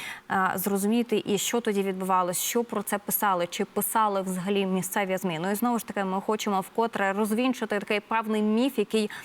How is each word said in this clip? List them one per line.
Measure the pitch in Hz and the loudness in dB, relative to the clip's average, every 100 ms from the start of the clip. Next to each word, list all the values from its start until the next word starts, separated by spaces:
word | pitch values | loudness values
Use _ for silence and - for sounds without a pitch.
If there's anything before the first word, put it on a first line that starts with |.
| - - - | -12 -12 -2
е, | 196 185 | 2 2
зрозуміти, | - 196 196 202 240 233 214 - | 0 0 0 2 2 2 0 0
і | 196 | 0
що | - 240 | 0 0
тоді | 226 202 | 0 0
відбувалось, | 196 185 190 185 180 175 | 0 -2 0 2 2 -2
що | - 240 | -2 -2
про | 233 214 | -2 -4
це | 202 202 | -2 -4
писали, | - - 208 180 175 | -2 0 2 2 0
чи | - | -2
писали | 196 214 202 226 214 196 | -4 -2 0 2 2 2
взагалі | 190 185 185 202 190 | -2 -2 0 0 2
місцеві | 185 180 214 190 190 | 0 0 0 0 0
змі. | 185 160 | -2 -2
Ну | 185 | -2
і | |
знову | 202 240 233 | 0 0 0
ж | - | -2
таки, | 208 | -4
ми | 190 190 | -2 -2
хочемо | 208 214 214 196 | 0 -2 0 -2
вкотре | 185 - 226 208 196 | -2 -2 0 2 0
розвінчити | 196 214 220 254 240 214 208 | 2 0 2 0 0 -2 -2
такий | 202 208 | 0 -2
певний | - 226 220 214 | 0 -2 0 0
міф, | 214 220 269 240 | 2 2 2 0
який | 202 220 208 - | 0 0 0 -4